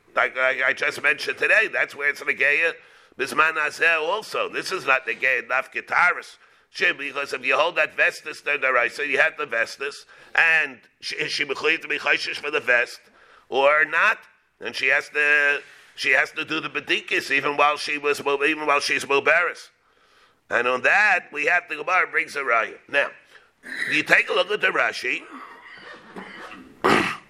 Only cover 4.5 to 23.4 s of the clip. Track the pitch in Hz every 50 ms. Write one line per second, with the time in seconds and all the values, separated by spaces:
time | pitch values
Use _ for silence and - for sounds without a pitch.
4.5 | 104 139 156 - 196 180 139 139 131 131 - 117 117 - 131 131 131 120 117 117
5.5 | 123 131 - - - 117 107 - - 156 170 180 165 131 110 - - - _ _
6.5 | _ _ _ _ - - 185 175 160 135 139 143 127 143 143 - 143 131 127 135
7.5 | 135 131 156 175 165 160 151 151 - 135 156 175 170 - - 156 147 - - 147
8.5 | 143 143 131 131 127 123 120 117 - 147 143 143 135 131 151 160 156 - 151 131
9.5 | 117 113 113 - - - 135 143 139 - - - - - - - - - 160 165
10.5 | 160 160 151 139 127 110 - _ _ _ - - - 151 156 147 - - 147 139
11.5 | 127 - 143 151 160 156 151 151 147 143 - 147 156 160 - 175 160 - - 147
12.5 | 151 147 120 127 123 120 123 - - - _ _ _ _ - - - - _ -
13.5 | 110 131 139 143 151 151 156 151 160 170 190 214 226 - - - _ _ _ _
14.5 | _ - - 113 123 - 131 131 139 147 147 - 143 147 147 147 147 147 143 143
15.5 | 143 139 - - - - - - _ - - 139 131 135 151 151 - 156 156 139
16.5 | 156 160 147 147 143 147 131 - 175 214 - - 202 180 - - 135 139 139 147
17.5 | 143 143 143 147 147 143 - 156 151 147 143 147 143 135 135 139 143 139 139 151
18.5 | 156 151 151 147 143 143 - - 147 139 131 127 139 139 - 143 156 170 175 156
19.5 | - - - - _ _ _ _ _ _ _ _ _ _ _ _ _ _ _ -
20.5 | 98 113 120 123 127 123 120 139 170 196 214 208 190 175 - - 147 147 147 160
21.5 | 175 175 170 - 156 147 151 175 185 180 165 143 139 156 160 - - 143 139 127
22.5 | 117 113 110 95 - - _ - 127 143 123 - - - _ _ - -